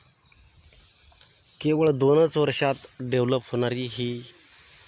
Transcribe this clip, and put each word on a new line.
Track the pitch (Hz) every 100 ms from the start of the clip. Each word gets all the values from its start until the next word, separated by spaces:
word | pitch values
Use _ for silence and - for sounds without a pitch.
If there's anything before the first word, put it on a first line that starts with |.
| _ _ _ - - - - - - - - - - - - -
केवळ | 151 151 160
दोनच | 139 135 147 160 151
वर्षात | 147 131 139 131 - -
डेव्हलप | 127 127 120 131 -
होणारी | 123 123 123 127
ही | 113 120 120 123 - _ - - -